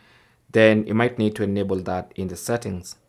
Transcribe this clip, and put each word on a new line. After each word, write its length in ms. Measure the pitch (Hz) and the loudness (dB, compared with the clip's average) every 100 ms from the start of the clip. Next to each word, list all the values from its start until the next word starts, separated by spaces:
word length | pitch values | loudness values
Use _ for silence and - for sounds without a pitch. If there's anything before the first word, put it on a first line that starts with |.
| _ _ _ _ _ | _ _ _ _ _
then 360 | 110 110 107 107 | 6 6 6 2
you 60 | |
might 260 | 110 120 123 | 0 0 0
need 160 | 107 107 | -2 0
to 80 | |
enable 340 | 98 101 95 95 | -2 -2 -2 -4
that 300 | 92 92 90 - | -4 -6 -8 -10
in 120 | 92 | -10
the 80 | 87 | -8
settings. 600 | - 117 107 92 - - | -4 -4 -4 -10 -12 -20